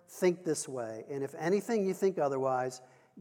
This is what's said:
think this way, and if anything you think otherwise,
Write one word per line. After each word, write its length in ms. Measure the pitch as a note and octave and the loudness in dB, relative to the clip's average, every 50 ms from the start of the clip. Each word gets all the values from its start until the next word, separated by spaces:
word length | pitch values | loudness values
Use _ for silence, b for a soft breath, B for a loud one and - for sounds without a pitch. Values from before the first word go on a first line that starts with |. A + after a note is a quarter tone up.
| B B | B B
think 360 | - - F#3+ F3+ F3 F3+ - | -6 2 2 2 2 2 0
this 240 | E3 D3+ D3+ - D3+ | -2 -2 -2 -2 -6
way, 380 | C3 B2+ A#2 A2 A2 A2 - - | -6 -6 -6 -6 -6 -10 -10 -8
and 140 | C#3+ C#3 C3+ | -6 -4 -4
if 100 | C3 - | -6 -6
anything 500 | - D#3 E3 G3 G#3 G3 - A#3 A3 F#3+ | -2 0 2 2 2 2 2 0 2 2
you 80 | F#3+ F#3 | 0 0
think 260 | F#3 G#3 F#3+ F3+ F3 | 2 2 2 2 4
otherwise, 640 | D3 C#3 C3+ C3 C3 C3+ C3 B2+ B2+ C3 B2+ - B B B B B B B - | 2 2 2 2 2 2 2 2 0 -2 -4 -8 B B B B B B B -16